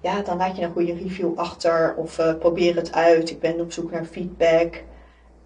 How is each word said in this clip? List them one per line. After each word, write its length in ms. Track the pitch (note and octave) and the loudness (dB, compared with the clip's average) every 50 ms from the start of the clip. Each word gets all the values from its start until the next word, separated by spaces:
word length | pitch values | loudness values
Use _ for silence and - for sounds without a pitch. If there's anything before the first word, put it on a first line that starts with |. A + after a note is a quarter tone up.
ja, 220 | - F3+ F#3+ G3+ | -4 -4 -2 -2
dan 140 | G3+ - G3+ | -4 -4 -2
laat 200 | F3+ F#3 F#3+ F#3 | -2 -2 -2 -2
je 60 | F#3 | -4
een 100 | F3 E3+ | -6 -4
goede 220 | - F3 F3 E3+ E3+ | -2 -2 -2 -2 -2
review 440 | E3+ - F#3 F#3 - F3 E3+ E3+ - | -4 -6 -8 -6 -4 -4 -2 -2 -2
achter 560 | E3+ E3+ - - - E3 E3 E3 D#3+ D#3 - | -4 -6 -4 -2 0 2 2 4 2 0 0
of, 240 | E3 D#3+ D#3+ - - | -4 -6 -6 -2 0
eh, 160 | E3 D#3+ D#3+ | 0 0 0
probeer 420 | D#3+ - E3+ E3+ F3 F3 F3 E3+ | 2 2 2 2 4 2 2 2
het 160 | E3+ E3 - | 0 -2 -2
uit, 380 | - D#3+ E3+ E3+ E3+ E3 D#3+ - | 0 4 6 6 6 6 4 0
ik 100 | - - | -4 -4
ben 200 | - E3 E3 E3+ | -4 -2 -2 -2
op 120 | E3+ E3+ | -4 -6
zoek 180 | - E3+ E3+ - | -6 -8 -8 -6
naar 140 | F3 E3 E3 | -6 -6 -8
feedback. 800 | - - F3+ F3+ F3+ - - E3 E3 E3 E3 E3+ E3+ - - - - - - - - _ _ _ _ _ _ _ | -8 -8 -8 -10 -6 -2 2 4 4 6 4 4 0 -4 -10 -16 -18 -20 -20 -20 -20 _ _ _ _ _ _ _